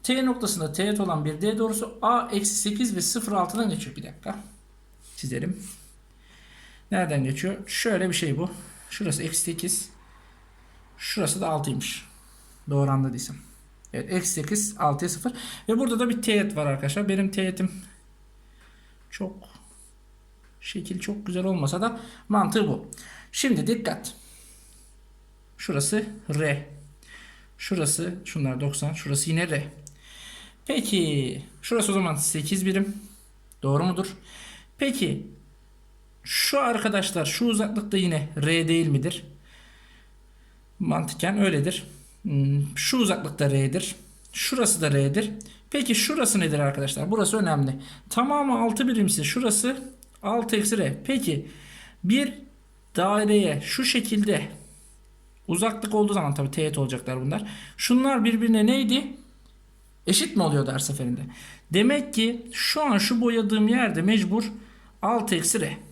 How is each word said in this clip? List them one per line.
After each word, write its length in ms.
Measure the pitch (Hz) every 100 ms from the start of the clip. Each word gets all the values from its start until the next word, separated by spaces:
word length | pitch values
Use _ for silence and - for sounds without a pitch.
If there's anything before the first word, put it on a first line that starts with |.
T 240 | - 262 262
noktasında 460 | 247 202 175 156
teğet 280 | 151 202 208
olan 240 | 190 160
bir 160 | 151 151
D 180 | 202 220
doğrusu 400 | 220 214 226 -
A 260 | 214 240 233
eksi 220 | 202 208
sekiz 420 | - 208 208 247 185
ve 40 |
sıfır 320 | - 233 214
altıdan 380 | 202 175 214 220
geçiyor. 260 | 151 - -
Bir 60 |
dakika. 360 | - - - - - - - - - - - -
Çizelim. 460 | 131 127 170 185 - - - - _ _ - - - - - - -
Nereden 340 | 196 170 143
geçiyor? 320 | 131 139 180 196 -
Şöyle 420 | - 240 190 185
bir 60 |
şey 240 | 175 165 139
bu. 120 | 180 - - - -
Şurası 320 | - 196 143
eksi 180 | 160 -
sekiz. 500 | - 165 175 - - - - - - - - - - - - -
Şurası 420 | - - 160 190
da 80 | 170
altıymış. 560 | 156 143 139 - - - - - - - - -
Doğru 200 | 143 139
anladıysam. 460 | 135 135 120 - - - - - - -
Evet, 200 | - -
eksi 200 | 185 175
sekiz, 420 | - 147 208 208 -
altıya 300 | 156 143 175
sıfır. 240 | - 247 247 - - -
Ve 100 | 226
burada 200 | 262 226
da 100 | 240
bir 140 | 233
teğet 340 | - 208 208 151
var 100 | 147
arkadaşlar. 420 | 135 139 202 202
Benim 220 | 190 196
teğetim 420 | 196 185 185 185 190 - - - - - - - - - - - - -
çok, 240 | - 196 - - - - - - - _ _ - - - _
şekil 400 | - 196 - 185
çok 260 | - 208 -
güzel 180 | 180
olmasa 360 | 190 180 139 175
da 200 | 226 - - - -
mantığı 400 | 208 185 220 202
bu. 180 | 123 - - - - -
Şimdi 340 | - 277 180 147
dikkat. 480 | 233 - - - - - - - - - - - - - - - - - -
Şurası 460 | - 143 139 214 214 - - 147
R. 300 | 156 143 - - - - - - - - - -
Şurası, 560 | - 185 147 - 175 180
şunlar 360 | - 160 135 127
doksan. 320 | 143 - 147
Şurası 380 | 156 143 139 165
yine 200 | 160 175
R. 220 | 147 143 - - - - - - - - - -
Peki, 760 | 277 208 196 160 143 127 127 - -
şurası 300 | - 233 208
o 20 |
zaman 200 | 196 180
sekiz 520 | 147 - 156 147 196 190
birim. 280 | 190 202 - - - - - - -
Doğru 220 | 139 143
mudur? 220 | 180 175 190 - - - - - - -
Peki, 480 | 277 254 170 139 - - - - - - - - - -
şu 360 | - - - 277
arkadaşlar, 640 | 254 226 220 202 196 175
şu 200 | 147 -
uzaklık 480 | 240 214 208 214 -
da 40 | 196
yine 320 | 180 160 143 -
R 320 | 147 165 160
değil 180 | 165 160
midir? 380 | 139 151 - - - - - - - - - - - - - - - - -
Mantıken 600 | 165 156 156 - 170 202
öyledir. 480 | 196 151 147 185 - - - -
Hmm, 540 | - 139 139 143 143 -
şu 200 | - 262
uzaklık 420 | 208 180 151 -
da 120 | 143
R'dir. 440 | 135 135 160 - - - - -
Şurası 480 | - - 262 226 165
da 100 | 156
R'dir. 400 | 139 139 175 208 - - - -
Peki 240 | 294 247
şurası 460 | 220 - 311 220 208
nedir 180 | 160 147
arkadaşlar? 520 | 143 139 139 139 156
Burası 260 | 214 196 220
önemli. 400 | 180 147 135 135 - - -
Tamamı 500 | 226 262 294 277 233
altı 280 | 233 220 262
birimse 360 | 226 202 180
şurası 680 | 147 247 247 208 247 269 - - - -
altı 340 | 196 233 226 220
eksi 220 | 208 220
R. 240 | 147 139
Peki 420 | - 269 180 143 - - - - - -
bir 300 | 180 247 285 - - - - _ _ -
daireye 640 | 185 208 214 208 185 143
şu 200 | - -
şekilde 640 | 247 254 - 208 208 170 143 - - - - - - - - - -
uzaklık 460 | 170 220 214 214
olduğu 180 | 214 208
zaman, 220 | 202 147
tabii 160 | 143 139
teğet 280 | 143 156 151
olacaklar 420 | 131 127 - 131
bunlar. 280 | 135 196 208 - - -
Şunlar 480 | - 247 269 262
birbirine 420 | 226 226 226 220 214
neydi? 500 | 262 233 262 - - - - - - - - - - -
Eşit 300 | 190 311 208
mi 60 |
oluyordu 300 | 165 147 135
her 60 | 135
seferinde? 420 | - 139 123 120 - - - - -
Demek 440 | 175 233 294 285
ki 320 | - 220 233 -
şu 320 | - - 302
an 140 | 294 202
şu 220 | 202 240
boyadığım 480 | 240 226 208 214 214
yerde 340 | 247 233 160
mecbur 420 | 185 220 180 214 214 - - - - -
altı 320 | 202 240 -
eksi 260 | 175 160 -
R. 160 | - - -